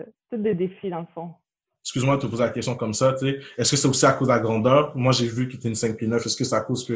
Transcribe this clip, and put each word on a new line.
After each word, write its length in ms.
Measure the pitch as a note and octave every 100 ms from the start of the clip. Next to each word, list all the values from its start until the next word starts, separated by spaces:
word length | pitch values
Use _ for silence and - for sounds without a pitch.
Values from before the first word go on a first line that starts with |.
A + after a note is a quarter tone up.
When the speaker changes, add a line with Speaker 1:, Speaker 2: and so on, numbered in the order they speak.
| A3 _ -
Speaker 1:
tout 80 | A3
des 160 | G#3+
défis, 380 | F3 F#3 - G3
dans 80 | E3+
le 80 | E3+ E3+
fond. 180 | E3+ - _ _ _ _
Speaker 2:
Excuse-moi 340 | - C3 C3 C#3
de 40 |
te 60 | A2+
poser 160 | A2+
la 60 | A#2
question 260 | A#2+ B2 A#2+
comme 200 | A2+ G#2+
ça, 180 | C3
tu 140 | C3 C3+
sais. 120 | C#3 - -
Est-ce 100 | A#2+
que 80 | D3
c'est 100 | C#3
aussi 200 | - C#3
à 60 |
cause 140 | C3+ B2
de 60 |
la 60 | A#2+
grandeur ? 580 | A2+ A2 B2 C#3+ D3 C3+
Moi, 140 | B2+
j'ai 160 | B2+ A#2
vu 200 | A2+ B2+
que 80 | B2+
t'es 120 | A#2
une 80 | A2
cinq 220 | A#2 G#2+
pieds 100 | A2
neuf. 180 | A#2 A2
Est-ce 100 | -
que 80 |
c'est 120 | B2 A#2
à 60 |
cause 220 | - B2
que 100 | -